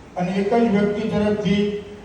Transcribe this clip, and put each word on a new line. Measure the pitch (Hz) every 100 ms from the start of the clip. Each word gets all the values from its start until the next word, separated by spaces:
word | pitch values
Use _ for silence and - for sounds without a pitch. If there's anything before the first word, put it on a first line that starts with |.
| - -
અને | 185
એક | 196 202
જ | 233 214
વ્યક્તિ | 196 - - -
તરફથી | 208 208 208 190 202 208 - - -